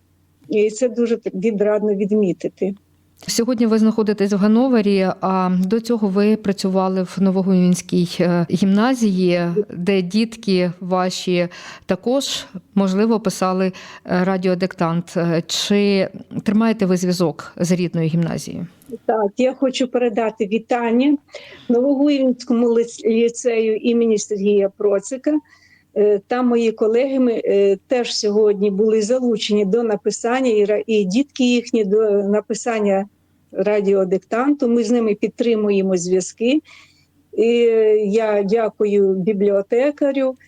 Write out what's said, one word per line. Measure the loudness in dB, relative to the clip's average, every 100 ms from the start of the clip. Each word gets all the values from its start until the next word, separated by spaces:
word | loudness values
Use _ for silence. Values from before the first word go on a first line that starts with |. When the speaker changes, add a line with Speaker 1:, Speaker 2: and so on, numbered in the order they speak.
| _ _ _ _ -4
Speaker 1:
І | 0 0
це | 0 -2
дуже | 0 -2 -2
так | -4 -4
відрадно | -2 0 0 0 0
відмітити. | -2 0 0 0 -2 -6 -6 -6 -6 _ _ _ _ -8
Speaker 2:
Сьогодні | -4 -2 0 2
ви | 4
знаходитесь | 2 2 0 0 0
в | 2
Гановері, | 2 4 4 2 2 2 0 -2
а | -2 0 0 0 0
до | 0
цього | 0 -2 0
ви | 2 2 2
працювали | 0 -2 0 0 0 0
в | -4 0
Новогуївській, | 0 2 2 4 4 2 0 -2 0 0
е, | 0 0 0
гімназії, | 0 2 2 2 0 0 2 2 0 0 -2 -4 -4
де | -2 0
дітки | 0 -2 -2 -4 -2 0 0 -4
ваші | -4 -2 -2 -4 -2 -2 -2 -6 -20 -12 -6
також, | -4 -2 -2 -2 -6 -10 -16 -6 0
можливо, | 0 2 2 0
писали, | -2 -2 -2 0 -2
е, | -4 -14 -16 -4 -2
радіодиктант. | 0 0 0 -2 -2 -2 -2 -2 -4 -4
Е, | 0 -2 -2
чи | -4 0 2 2 2 -2 -6 -14 -8
тримаєте | -2 2 2 2 0
ви | 0
зв'язок | 0 0 -2 -2 -10 -6
з | -2
рідною | 0 -2 -2 0
гімназією? | 0 -2 -4 -8 -10 -12 _ -18 -10 -4
Speaker 1:
Так, | -2 -2 -2
я | -2
хочу | 0 -4 -2 -4
передати | -2 -2 -2 -4 -4 -4
вітання | -4 -2 -4 0 0 2 0 _ -20 -20 -12 -2
Новогуївському | 0 2 2 2 2 0 -2 -2 0 2
лиц-, | 0 -2 -4 -2
ліцею | 0 0 0 -2 0 0 0
імені | 0 2 2 0
Сергія | -2 -4 0 2 0 0
Процика. | -2 -2 -4 -6 -2 -2 -4 _ _ _ _ 0
Е, | 2 2 0
там | -2 2
мої | 2 0
колеги, | 0 0 2 0 2
ми, | 0 0 0
е, | 2 2 0 -2
теж | -2 -2 -4
сьогодні | -2 2 2 2 0
були | 2 2 2
залучені | 2 0 0 -2 0 0 2
до | 0
написання, | 0 -2 -4 -4 -2 0 2
і | 2 2
ра-, | 0 0
і | 0
дітки | 0 0 -2 0
їхні | 2 2 0 -2 2
до | 2 2
написання | 0 0 -2 -2 -6 -4 -2 0 0 -2 _ _ _ _
радіодиктанту. | -4 0 0 2 2 2 -2 -2 -2 0 0 0
Ми | 0
з | 2
ними | 0 0 -2
підтримуємо | -4 -2 0 0 2 0 0 -2
зв'язки. | 0 -2 -2 -4 0 0 -2 -14 -20 _ _ _ _ 0
І, | 2 4 4
е, | 4 4 2
я | 2 0 0 0
дякую | 0 0 -2 -2 0 2 2
бібліотекарю, | 0 -2 0 2 0 0 0 0 0 -2 0 -2 -4